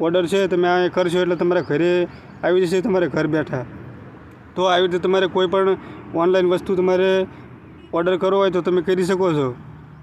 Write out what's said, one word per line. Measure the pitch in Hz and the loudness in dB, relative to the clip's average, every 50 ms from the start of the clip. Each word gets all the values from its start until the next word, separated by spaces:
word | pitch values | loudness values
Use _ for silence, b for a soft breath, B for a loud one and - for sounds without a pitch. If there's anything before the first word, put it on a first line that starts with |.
ઓર્ડર | 160 165 170 185 175 | -2 0 2 0 0
છે | 156 190 196 196 | 2 0 0 2
તમે | 175 185 175 175 175 | 2 2 2 2 2
આ | 180 180 180 170 | 2 2 2 0
કરશો | - 180 180 175 160 180 | 0 0 0 2 2 0
એટલે | 180 175 180 | 0 0 0
તમારા | 156 175 175 180 180 | 0 0 0 2 0
ઘરે | 139 - 143 151 165 175 175 180 175 - B B B B B - - | 0 0 0 0 2 2 2 0 0 -2 B B B B B -4 0
આવી | 160 180 185 | 2 2 2
જશે, | 185 165 185 185 | 2 2 0 -2
તમારે | 170 233 185 185 175 147 | 0 0 0 2 0 0
ઘર | 131 156 156 | 0 -2 0
બેઠા. | 156 156 156 147 - 147 127 123 - - - - - - - - - - - - - - - - - - | 0 0 -2 -2 -2 -6 -8 -8 -10 -14 -18 -18 -18 -18 -18 -20 -20 -20 -20 -20 -20 -20 -20 -20 -12 -4
તો | 180 | 0
આવી | 180 190 180 175 185 | 2 2 4 4 2
રીતે | 180 175 180 | 2 0 -2
તમારે | 185 180 190 190 190 | 0 2 2 2 2
કોઈ | 170 - 185 185 | 0 0 0 0
પણ | 175 190 190 190 196 185 185 B B B B B - - | 2 2 2 2 2 0 -2 B B B B B -8 -4
ઓનલાઈન | 165 170 180 185 185 180 | 0 0 2 4 4 2
વસ્તુ | 175 180 175 180 - 196 | 2 0 0 -2 -2 -2
તમારે | 175 185 185 185 185 190 190 185 190 185 185 B B B B - - - - - - - - | 0 2 2 2 2 2 2 2 2 0 -2 B B B B -20 -20 -20 -20 -20 -20 -14 -6
ઓર્ડર | - 165 170 180 185 | -4 -2 0 0 0
કરવો | 165 185 190 190 196 | 0 0 2 2 4
હોય | 196 190 | 2 2
તો | 170 180 | 2 0
તમે | 160 185 175 180 | 0 0 0 0
કરી | 160 185 185 185 185 | 0 0 0 0 2
શકો | 170 196 180 190 180 | 0 0 0 2 0
છો. | 160 147 139 127 120 - - - - - - - - - | 2 0 0 -2 -4 -8 -16 -20 -20 -20 -20 -20 -20 -20